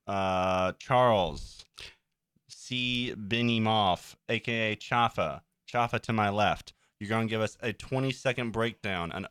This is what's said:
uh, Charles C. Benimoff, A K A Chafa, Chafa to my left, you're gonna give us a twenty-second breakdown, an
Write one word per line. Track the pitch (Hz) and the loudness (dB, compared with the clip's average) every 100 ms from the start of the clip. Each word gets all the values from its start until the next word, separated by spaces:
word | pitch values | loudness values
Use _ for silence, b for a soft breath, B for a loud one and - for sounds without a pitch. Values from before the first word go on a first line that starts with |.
| - | -4
uh, | 98 95 92 92 92 92 - | 0 2 2 2 2 0 -2
Charles | - 127 123 104 82 69 - - - B B B _ _ _ _ - | 0 4 6 4 2 -4 -12 -18 -20 B B B _ _ _ _ -20
C. | - - 127 123 123 123 104 | -16 -6 -4 -2 -2 -4 -6
Benimoff, | 98 117 120 113 110 110 98 85 - - - | -2 0 2 2 4 4 4 2 -2 -12 -4
A | 113 | -4
K | - 113 110 | -2 -2 -2
A | 107 | -4
Chafa, | - 123 117 - 80 67 _ _ - | -2 2 2 0 -4 -4 _ _ -6
Chafa | 120 117 113 | -2 0 0
to | - | 0
my | 110 104 | 0 2
left, | 104 98 80 - - _ - | 4 2 2 -6 -20 _ -10
you're | 104 | -2
gonna | 113 110 | -2 0
give | 110 | 0
us | 107 - | -2 -2
a | 120 | -8
twenty-second | 101 - 131 135 131 135 123 120 | -6 -6 -2 -2 -2 -2 -2 -4
breakdown, | 110 113 104 104 92 85 | -2 -2 -4 -6 -4 -4
an | 95 98 | -6 -6